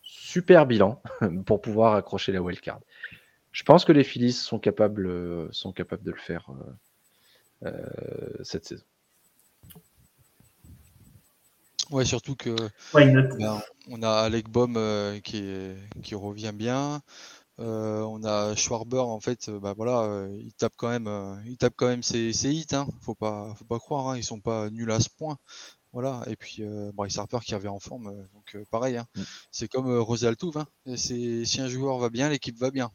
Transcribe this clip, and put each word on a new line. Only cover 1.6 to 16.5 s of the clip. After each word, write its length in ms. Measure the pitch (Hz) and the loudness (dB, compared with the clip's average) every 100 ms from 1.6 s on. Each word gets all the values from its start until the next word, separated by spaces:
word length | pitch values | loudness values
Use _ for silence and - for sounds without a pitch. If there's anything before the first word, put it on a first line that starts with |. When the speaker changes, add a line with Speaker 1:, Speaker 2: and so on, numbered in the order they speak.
Speaker 1:
pouvoir 320 | 120 107 113 | 2 4 6
accrocher 380 | 104 - 98 - | 6 2 -4 -2
la 100 | 95 | -2
wild 180 | 90 90 | -2 -6
card. 200 | - - _ - - - _ _ _ | -8 -12 _ -18 -18 -18 _ _ _
Je 120 | - | -6
pense 240 | - 165 - | 8 8 10
que 60 | |
les 120 | 147 | 8
Phillies 280 | 135 123 123 | 6 2 2
sont 260 | 120 - 113 | 2 -4 -2
capables, 480 | 107 101 107 104 92 | 0 4 2 2 -2
euh, 420 | 90 87 85 78 | -4 -4 -6 -6
sont 200 | - 98 | -8 -10
capables 300 | 90 87 87 | -8 -8 -6
de 60 | 98 | -8
le 80 | - | -10
faire, 320 | - 85 - 67 69 64 _ _ _ _ _ _ _ _ | -8 -10 -10 -16 -16 -18 _ _ _ _ _ _ _ _
euh, 40 | - | -10
euh, 720 | - - - - - - - | -10 -10 -10 -10 -10 -10 -12
cette 240 | - - - | -8 -10 -10
saison. 180 | 110 _ _ _ _ _ _ _ _ - - _ _ _ _ _ _ _ _ - - - _ - - _ _ _ _ _ - - | -16 _ _ _ _ _ _ _ _ -20 -20 _ _ _ _ _ _ _ _ -20 -20 -20 _ -20 -20 _ _ _ _ _ -8 -2
Speaker 2:
Ouais, 120 | 135 | 0
surtout 300 | 127 120 - | 0 0 -4
que, 160 | 135 120 113 110 - - | -6 -4 -2 -4 -10 4
Speaker 3:
Why 180 | 151 135 | 8 10
not ? 240 | 131 131 110 | 10 6 0
Speaker 2:
ben, 220 | 107 107 - - - | -2 -2 -8 -18 -14
on 140 | 117 | -4
a 80 | 110 | 2
Alec 380 | 110 110 113 110 | 4 4 0 0
Bohm, 280 | 120 123 117 | 2 2 2
euh, 440 | 110 107 101 104 | 0 0 -2 -6
qui 180 | - 107 | -8 -8
est, 380 | 98 95 95 95 101 - | -6 -8 -8 -12 -14 -14
qui 140 | 120 104 | -10 -8
revient 340 | 101 104 110 | -8 -8 -10